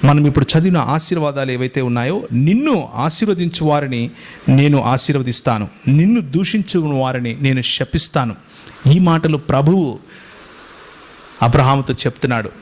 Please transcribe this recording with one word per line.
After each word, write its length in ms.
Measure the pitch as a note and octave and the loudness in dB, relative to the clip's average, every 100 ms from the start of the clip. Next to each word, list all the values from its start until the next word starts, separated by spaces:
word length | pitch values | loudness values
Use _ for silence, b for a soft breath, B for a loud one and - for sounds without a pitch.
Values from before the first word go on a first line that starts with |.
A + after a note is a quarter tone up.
మనం 220 | C3+ D3 D3 | 4 4 4
ఇప్పుడు 320 | C#3+ C#3 D#3+ | 2 0 0
చదివిన 200 | F3+ E3+ | 2 0
ఆశీర్వాదాలు 720 | A#2+ D3+ D#3 F3 D3 C#3 C3 | 0 -4 -2 -4 -2 -4 -4
ఏవైతే 300 | B2 B2+ C#3 | -4 -4 -2
ఉన్నాయో, 420 | B2+ A#2+ B2 G3 - | -2 -2 -2 -4 -4
నిన్ను 560 | A#2 D3 A3 D4+ A3+ C3 | 0 2 2 2 -2 -2
ఆశీర్వదించు 720 | A2 D3 - G#3+ F3+ F3 - D#3 | -4 -4 -2 -2 -2 -4 -2 0
వారిని 440 | D3 C#3+ B2 A#2 B B B - | 0 -2 -4 -6 B B B 2
నేను 340 | C3+ C#3+ C#3 | 4 4 2
ఆశీర్వదిస్తాను, 840 | A2 B2+ - C#3 B2 A#2 - A2+ G#2 - - | 2 -2 0 -2 -2 -4 -2 -2 -4 -6 2
నిన్ను 320 | C#3+ F3+ A#3 | 4 4 2
దూషించు 600 | D#3 D3 F#3+ A3 F#3+ F3+ | 0 -2 -2 -2 -2 -2
వారిని 580 | D#3 C3+ C3 B2+ A#2+ A2+ | 0 -2 -2 -4 -6 -2
నేను 220 | C#3 C3 | 0 0
శపిస్తాను. 880 | A#2+ - C3+ D#3+ - D#3 B2 - - B B - C3+ | -2 -4 -4 -4 -4 -2 -4 -6 -16 B B -2 2
ఈ 60 | D#3+ | 4
మాటలు 380 | F3+ E3 D#3+ D3+ | 4 2 0 -2
ప్రభువు 600 | - C3+ C#3+ F#3+ D3+ G#2 - B B B B B B B B B B - - - | -2 0 2 2 0 -6 -16 B B B B B B B B B B -20 -20 -2
అబ్రహాముతో 520 | A#2 C3+ C3 C#3 C3+ | 2 4 4 2 -2
చెప్తున్నాడు. 560 | B2+ C3 - B2 A#2+ G2+ - | -4 -4 -4 -4 -4 -6 -12